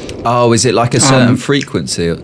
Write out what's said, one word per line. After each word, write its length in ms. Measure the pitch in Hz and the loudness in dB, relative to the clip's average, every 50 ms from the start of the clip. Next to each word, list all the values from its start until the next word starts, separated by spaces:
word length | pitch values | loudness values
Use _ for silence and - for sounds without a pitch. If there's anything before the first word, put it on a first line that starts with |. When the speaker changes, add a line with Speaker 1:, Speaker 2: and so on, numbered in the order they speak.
| - - - - - | -12 -10 -10 -6 -4
Speaker 1:
Oh, 280 | 117 123 123 120 117 117 | -2 0 2 2 2 2
is 120 | 107 - | 2 2
it, 100 | 123 92 | 2 2
like, 200 | 110 117 127 - | 2 0 0 2
a 60 | 131 | 2
certain 300 | 107 135 135 127 123 120 | 2 4 4 4 4 2
Speaker 2:
Um, 60 | 127 | 2
Speaker 1:
frequency? 800 | 127 - - 143 139 - - - 92 67 - - - 85 82 82 - | 0 0 -2 -2 -2 -2 -4 -6 -6 -6 -6 -6 -4 -2 -4 -4 -4